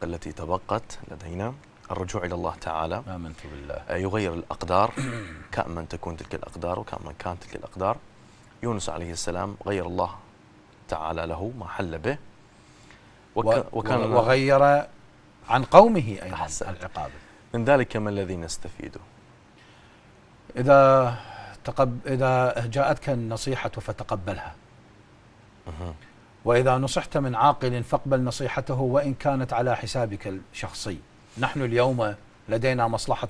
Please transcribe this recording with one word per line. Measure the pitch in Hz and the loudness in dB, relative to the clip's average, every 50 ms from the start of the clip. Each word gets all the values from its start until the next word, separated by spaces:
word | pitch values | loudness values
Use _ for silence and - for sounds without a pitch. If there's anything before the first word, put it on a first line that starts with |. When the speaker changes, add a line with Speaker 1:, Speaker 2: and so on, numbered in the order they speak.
| 85 | -8
Speaker 1:
التي | 85 87 80 - 82 | -8 -8 -8 -10 -12
تبقت | 76 - 85 78 90 92 - - 101 113 - - - - - - | -12 -10 -6 -4 -4 -4 -2 -2 -4 -4 -4 -6 -14 -14 -14 -14
لدينا | - 76 - 85 85 90 101 120 135 143 - - - - - - | -14 -14 -12 -10 -8 -6 -6 -6 -8 -12 -18 -20 -20 -20 -12 -10
الرجوع | 92 87 92 90 107 104 87 | -8 -6 -6 -6 -6 -6 -4
إلى | 87 87 | -4 -4
الله | 87 87 82 80 - | -4 -4 -6 -6 -6
تعالى. | - 85 80 80 80 82 87 110 131 | -8 -6 -4 -4 -4 -4 -4 -6 -8
Speaker 2:
آمنت | 104 92 90 85 80 76 - - 76 | -10 -10 -10 -12 -12 -14 -14 -16 -14
بالله. | 73 71 69 73 73 | -14 -14 -12 -12 -12
Speaker 1:
آه، | 73 - - 82 | -10 -8 -6 -4
يغير | 87 95 95 95 110 101 90 82 | -4 -2 -2 -2 -2 -2 -2 -4
الأقدار، | 85 82 - - - - - 87 95 104 117 - - 135 131 120 113 | -6 -8 -8 -8 -8 -2 2 2 4 4 2 0 -4 -6 -6 -6 -8
Speaker 2:
<clears throat> | 101 87 80 76 76 - | -10 -12 -14 -16 -16 -8
Speaker 1:
كأن | - - - 73 | -6 -4 -4 -4
من | 85 85 80 | -6 -8 -8
تكون | 78 - 82 - 87 82 | -8 -10 -10 -8 -10 -10
تلك | 80 78 - - | -10 -10 -10 -10
الأقدار | 80 - - - 82 82 85 92 101 | -10 -10 -12 -10 -8 -6 -6 -6 -6
وكأن | 110 - - - - | -8 -8 -10 -12 -10
من | 71 73 - | -12 -12 -10
كانت | - 90 87 - - | -8 -8 -8 -8 -10
تلك | - - | -14 -14
الأقدار. | - - - - 92 92 101 117 - - - - - - - - - - - - - - | -14 -14 -12 -6 -2 -2 -2 -2 -2 -6 -18 -20 -20 -20 -20 -20 -20 -20 -20 -12 -6 -4
يونس | 120 113 101 - - | -4 -2 -2 -4 -6
عليه | 78 80 85 85 | -6 -6 -8 -8
السلام | 82 82 - 87 85 87 92 101 101 - - | -8 -6 -4 -4 -4 -4 -4 -6 -8 -8 -6
غير | 92 101 98 87 | -4 -2 -2 -2
الله | 87 90 90 90 87 - - - - - - - - - - - - - - - | -2 -2 -2 -2 -2 -4 -8 -18 -20 -20 -20 -20 -20 -20 -20 -20 -20 -20 -20 -10
تعالى | - - 80 78 80 82 82 82 | -8 -6 -4 -4 -4 -4 -4 -4
له | 82 82 80 95 113 127 127 | -4 -4 -6 -6 -8 -8 -10
ما | 92 | -12
حل | - - - 98 85 80 | -8 -6 -6 -6 -4 -6
به. | 80 78 117 143 147 - - - - - - - - - - - - - - - - - - - - - - - | -4 -4 -4 -4 -4 -6 -16 -20 -20 -20 -20 -20 -20 -20 -20 -20 -20 -20 -20 -20 -20 -20 -20 -20 -20 -20 -4 -2
وك-، | - 113 | 0 4
Speaker 2:
و-، | 110 - 131 - - - 117 | 4 4 4 2 0 -4 -4
Speaker 1:
وكان | 107 - 135 120 120 113 | 0 0 2 2 2 4
Speaker 2:
وغير | 110 120 110 117 131 135 135 135 139 135 139 143 143 143 - - - - - - - - - - - - - - | 4 4 6 6 4 4 6 6 6 8 8 8 6 6 2 -2 -10 -20 -20 -20 -20 -20 -20 -20 -20 -14 -2 0
عن | 113 131 131 - | 2 2 4 8
قومه | - 180 214 233 220 180 120 107 101 95 92 | 10 10 10 10 8 2 0 -2 -4 -6 -8
أيضًا | 92 90 | -8 -8
Speaker 1:
أحسنت. | - 85 80 - - - 92 | -6 -6 -6 -6 -6 -6 -8
Speaker 2:
العقاب. | 92 - - 92 - 82 76 67 - - - - - - - - - | -8 -8 -10 -10 -10 -10 -10 -10 -12 -16 -20 -20 -20 -20 -12 -6 -4
Speaker 1:
من | 117 113 | 0 4
ذلك | 127 143 135 123 - - | 4 4 4 4 2 -2
ما | 110 104 104 | -2 -2 -2
الذي | 101 101 95 87 95 | -2 -2 -2 -4 -4
نستفيده؟ | 87 82 80 - - - - - - - - - - - - - - - - - - - - - - - - - - - - - - - - - - - - - - - - - | -6 -6 -6 -8 -8 -8 -10 -10 -10 -12 -12 -12 -14 -16 -20 -20 -20 -20 -20 -20 -20 -20 -20 -20 -20 -20 -20 -20 -20 -20 -20 -20 -20 -20 -20 -20 -20 -20 -20 -20 -20 -20 -10 -6
Speaker 2:
إذا | 123 123 139 139 139 135 135 135 135 127 120 117 113 - - - - - - - - - | 2 6 8 10 10 10 10 8 8 6 4 0 -4 -8 -14 -16 -16 -16 -16 -16 -10 -8
تقب-، | 135 - - 139 127 120 123 - | -2 0 2 2 2 0 -2 -4
إذا | 147 135 127 131 127 131 127 127 127 107 117 117 | -2 0 2 2 4 4 4 4 2 2 0 -2
جاءتك | 117 110 139 139 143 147 - - 147 | 0 0 2 2 2 2 0 0 -2
النصيحة | 135 120 117 110 113 107 - 131 131 - - 110 | -2 -2 -2 -4 -4 -4 -2 -2 -2 -2 -4 -4
فتقبلها. | - 117 - - 104 - - - 113 101 90 95 95 - - - - - - - - - - - - - - - - - - - - - - - - - - | -6 -6 -8 -8 -8 -8 -6 -4 -4 -4 -4 -6 -8 -8 -8 -12 -14 -18 -20 -20 -20 -20 -20 -20 -20 -20 -20 -20 -20 -20 -20 -20 -20 -20 -20 -20 -20 -18 -16
Speaker 1:
مهم. | - 80 80 87 85 80 - - - - - - - - - - | -14 -12 -10 -10 -10 -12 -12 -16 -20 -20 -20 -20 -20 -20 -2 2
Speaker 2:
وإذا | 110 123 120 131 135 127 | 4 6 6 6 6 4
نصحت | 131 135 131 - 180 - - - | 4 2 0 -2 -2 -2 -2 -2
من | 156 139 131 120 | -2 -2 0 2
عاقل | 110 120 147 139 - 135 127 123 123 113 | 4 4 4 4 4 0 -2 -2 -2 -2
فاقبل | - - 139 - 135 135 127 127 | 0 -2 -2 0 2 2 2 2
نصيحته | 123 117 - - - - 139 135 - 135 127 | 0 -2 -2 -4 -4 -4 -4 -4 -2 -2 -2
وإن | 139 123 123 143 143 139 131 | 0 2 2 2 2 0 -2
كانت | - - 147 139 131 127 - 127 | -2 0 0 0 0 0 -2 0
على | 117 123 127 117 | 0 2 0 0
حسابك | - - 110 - 131 120 107 101 95 - | -2 -2 -4 -2 -2 -2 -2 -4 -6 -8
الشخصي. | 104 95 95 - - - - - 92 - - - 110 90 71 - - - - - - - | -8 -8 -8 -10 -14 -12 -10 -10 -10 -10 -8 -8 -8 -8 -8 -10 -16 -20 -20 -20 -16 -6
نحن | 113 131 127 - 147 | -2 -2 -2 0 -2
اليوم | 135 120 113 120 123 135 131 120 113 104 101 - - - - - - - | -2 2 4 4 4 4 4 2 0 -2 -2 -6 -12 -20 -20 -18 -6 -2
لدينا | 110 113 113 135 127 123 117 | -2 0 2 2 2 2 2
مصلحة | 113 113 107 - - 117 - - | 0 0 -2 -2 -2 -2 -2 -4